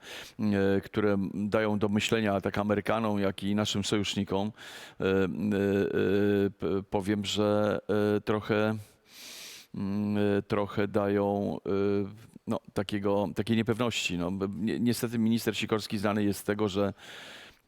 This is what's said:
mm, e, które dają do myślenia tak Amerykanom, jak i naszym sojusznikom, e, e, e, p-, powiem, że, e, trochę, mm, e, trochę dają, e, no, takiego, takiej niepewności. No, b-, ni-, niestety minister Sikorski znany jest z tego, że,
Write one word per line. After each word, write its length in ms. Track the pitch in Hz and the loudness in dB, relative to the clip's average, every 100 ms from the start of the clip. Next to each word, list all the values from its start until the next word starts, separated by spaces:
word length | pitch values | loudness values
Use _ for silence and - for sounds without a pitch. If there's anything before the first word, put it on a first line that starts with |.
| - - - - | -2 -16 -14 -4
mm, 380 | 107 101 98 98 | 0 4 4 2
e, 40 | |
które 360 | - - 104 101 95 | 0 0 2 2 -2
dają 440 | 90 104 110 107 104 | -2 0 2 2 0
do 100 | 104 | 2
myślenia 520 | 104 - 113 107 98 | 2 2 2 2 0
tak 180 | 98 104 | 0 0
Amerykanom, 600 | 104 104 98 110 110 104 | 0 0 2 0 0 0
jak 240 | 98 101 | 0 0
i 120 | 98 | 0
naszym 300 | 101 107 107 | 0 0 -2
sojusznikom, 680 | 95 110 98 - 95 95 104 - - - - - | 0 0 0 -2 -2 0 -2 -6 -16 -18 -16 -4
e, 40 | |
e, 20 | 92 | 0
e, 140 | 95 92 67 104 101 101 98 98 98 101 101 101 101 98 | 2 2 0 -2 0 2 2 2 2 2 4 4 4 2
p-, 320 | - 80 98 98 | 0 -2 -2 -2
powiem, 340 | 104 95 104 | -2 0 0
że, 560 | 98 101 104 104 104 95 - 104 104 104 | 0 0 2 4 2 0 0 0 2 0
e, 40 | |
trochę, 560 | - 107 107 107 107 110 104 _ _ - - - - - - | 0 -2 0 2 2 -2 -8 _ _ -20 -18 -16 -16 -18 -14
mm, 640 | - 98 101 104 104 104 101 | -8 -4 -2 0 2 2 2
e, 40 | |
trochę 460 | - 104 101 - 101 | 0 -2 0 0 0
dają, 680 | 104 101 101 101 101 98 - - | 2 2 2 2 0 -2 -4 -2
e, 40 | 98 101 101 98 107 - - - | 0 2 0 -2 -8 -20 -14 -6
no, 140 | 113 - | -6 -6
takiego, 540 | - 101 104 101 101 98 | -6 -2 -2 0 2 0
takiej 220 | - 107 113 | -2 0 0
niepewności. 640 | 110 107 120 - - 90 | 2 0 0 -2 -2 -2
No, 120 | 87 | -2
b-, 180 | 98 98 | -2 -4
ni-, 320 | 95 107 73 | -2 -2 0
niestety 380 | 120 113 120 117 | 0 0 -2 0
minister 380 | 110 113 - 104 | 2 2 0 -2
Sikorski 420 | 107 110 - 110 | 0 -2 -2 -2
znany 260 | 104 107 | 0 2
jest 160 | 101 95 | 0 0
z 40 | |
tego, 240 | - 104 107 | -2 0 0
że, 260 | 95 101 - - - - - - - | 0 -2 -4 -12 -18 -18 -18 -20 -18